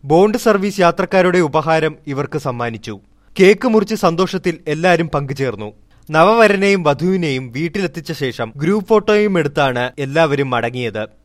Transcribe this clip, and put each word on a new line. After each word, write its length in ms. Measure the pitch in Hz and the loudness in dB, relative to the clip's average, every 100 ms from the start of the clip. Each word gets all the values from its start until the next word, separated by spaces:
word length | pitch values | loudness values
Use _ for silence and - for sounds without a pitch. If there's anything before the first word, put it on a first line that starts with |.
ബോണ്ട് 340 | 139 160 208 226 | 2 4 4 2
സർവീസ് 420 | 226 202 202 190 | 0 0 -2 2
യാത്രക്കാരുടെ 600 | 175 175 185 190 180 180 | 0 2 0 2 2 2
ഉപഹാരം 540 | 156 160 156 160 156 143 - | 0 -2 0 0 0 -6 -8
ഇവർക്ക് 320 | 135 135 156 | -6 -6 -6
സമ്മാനിച്ചു. 560 | 139 120 120 110 - 101 _ _ _ - | -6 -6 -8 -8 -12 -14 _ _ _ 4
കേക്ക് 320 | 190 208 254 | 4 4 2
മുറിച്ച് 280 | 220 202 220 | 2 0 0
സന്തോഷത്തിൽ 580 | 180 165 185 190 185 160 - | 0 0 -2 -2 -6 -6 -8
എല്ലാവരും 400 | 151 180 175 269 | -2 2 2 0
പങ്കുചേർന്നു. 600 | 151 139 139 131 107 107 - _ _ - | -4 -6 -4 -6 -6 -12 -14 _ _ -2
നവവരനെയും 720 | 156 185 226 214 196 196 196 | 4 4 6 4 4 2 2
വധുവിനെയും 640 | 156 143 175 190 160 131 131 | 0 0 0 0 -2 -4 -6
വീട്ടിലെത്തിച്ച 640 | 123 165 196 180 170 151 | -8 -6 -4 -6 -8 -12
ശേഷം 360 | 160 135 117 113 135 | -6 -6 -6 -8 -4
ഗ്രൂപ്പ് 320 | 156 208 190 | -2 -2 2
ഫോട്ടോയും 460 | 220 208 208 208 180 | 0 2 0 2 0
എടുത്താണ് 560 | 143 156 139 123 123 - | -2 0 0 0 -4 -6
എല്ലാവരും 500 | 135 151 160 143 135 | -4 0 2 0 -2
മടങ്ങിയത്. 520 | 120 117 127 120 104 107 _ | -2 -2 -4 -6 -6 -10 _